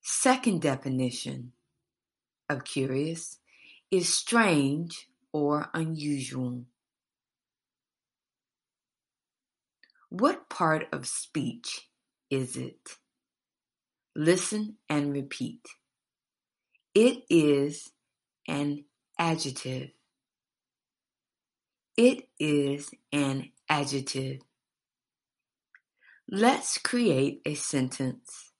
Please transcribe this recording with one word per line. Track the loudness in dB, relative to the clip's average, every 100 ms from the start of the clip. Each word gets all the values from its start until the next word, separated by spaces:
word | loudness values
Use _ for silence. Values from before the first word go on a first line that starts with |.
Second | -4 0 2 2 2 2
definition | 0 -2 -2 -2 -2 -4 -8 -10 -12 _ _ _ _ _ _ _ _ _ _
of | -6
curious | -4 -4 -2 -2 -2 -6 -12 -18 _ _ -20 -20 _
is | 0 2
strange | -2 2 4 6 4 2 0 -4 -10 -18 _ _
or | -2 0 0 -2
unusual. | -6 -4 -4 -4 -4 -6 -6 -6 -6 -12 _ _ _ _ _ _ _ _ _ _ _ _ _ _ _ _ _ _ _ _ _ _ _ _ _ _ _ _ _ _ _ _ _ _
What | 0 2 2 -8
part | 0 2 2 0
of | -8 -6
speech | -8 -6 -4 -4 -6 -10 -12 -14 _ _ _ _
is | -4 -4 -6
it? | -10 -12 -20 -20 _ _ _ _ _ _ _ _ _ _ _
Listen | -2 4 4 2 -4 -6 -10 _
and | -2 0
repeat. | -4 -6 -6 -8 -8 -20 -20 _ _ _ _ _ _ _ _ _ _ _
It | 4 4 4 2
is | 4 6 4 2 -4 -14 _ _ _ _ _ -8
an | -4 -2 -4 -10 _ _ _
adjective. | -2 0 -4 -8 -8 -8 -10 _ _ _ _ _ _ _ _ _ _ _ _ _ _ _ _ _ _ _ _ 6
It | 6 6 -6 _
is | 0 2 2 -2 -6 -18 _
an | 0 0 0 -6 _ -2
adjective. | 0 0 -4 -4 -6 -6 -8 _ _ _ _ _ _ _ _ _ _ _ _ _ _ _ _ _ -20 -8
Let's | 2 4 4 -2 -4
create | -2 2 4 4 2 0
a | -6
sentence. | -6 -2 0 -2 -2 -4 -6 -14 -20 -20 _